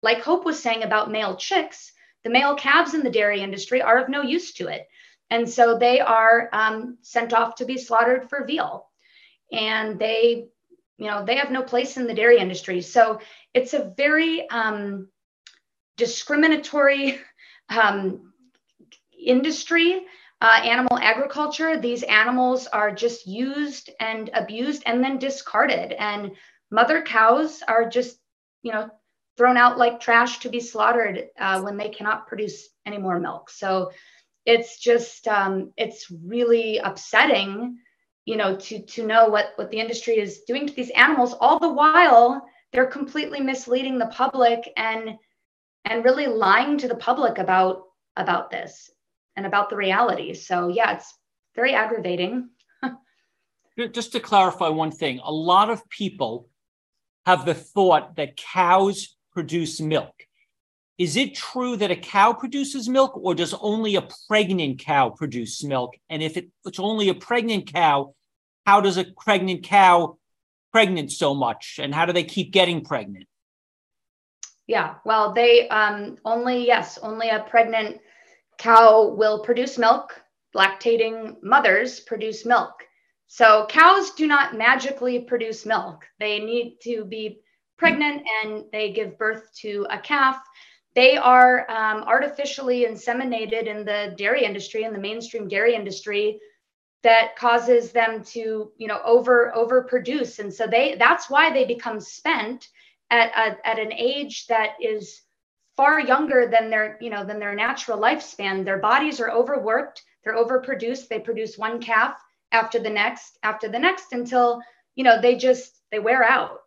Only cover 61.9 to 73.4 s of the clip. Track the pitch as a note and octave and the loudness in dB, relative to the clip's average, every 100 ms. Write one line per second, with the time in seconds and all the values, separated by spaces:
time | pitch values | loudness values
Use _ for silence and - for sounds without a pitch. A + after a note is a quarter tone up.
61.9 | F3 - G3+ G#3 A#3+ B3+ C#4 C#4 C#4 A3+ | -4 -4 2 2 2 -6 -6 -6 -8 -2
62.9 | B3+ C4 - F#3 D#3+ E3+ - G#3 G#3+ A3 | 2 2 0 -4 -2 -4 -4 -4 -2 0
63.9 | F#3+ - - - G#3+ G3 F#3+ D3 C3 - | -2 -4 -18 -2 0 0 -2 -2 -6 -2
64.9 | C#3+ C#3+ - D3 A#2 A2+ - D3 C3+ A#2+ | 0 0 -2 -8 -8 -10 -10 -6 -4 -6
65.9 | - _ D#3 D#3 D#3+ F3 _ G3 F3+ G3 | -10 _ -8 -6 -8 -12 _ -18 -8 -4
66.9 | A3 G3+ F3+ - A#3+ A3+ G#3+ - D#3 D#3+ | -2 -2 -2 -2 -4 -2 -4 -4 0 2
67.9 | C#3+ C#3 _ _ _ _ _ - G3+ G3 | 2 -2 _ _ _ _ _ 2 4 4
68.9 | F3+ F3+ - - G3 F#3 F3 - G3+ F#3 | -2 -6 -8 -2 0 0 -6 0 6 6
69.9 | F3 D#3+ - _ _ _ _ _ A3+ G#3 | 6 2 -8 _ _ _ _ _ 2 2
70.9 | F#3 C#3+ - D#3 C#3 B2 A#2+ - - C#3 | 0 -6 -2 -2 0 -2 -4 -12 -10 -8
71.9 | D3 E3+ F3 E3+ - D#3 F#3+ F3+ E3 - | -2 0 0 -2 -6 0 2 2 0 -6
72.9 | C#3 G2+ G2 - _ | -8 -8 -18 -20 _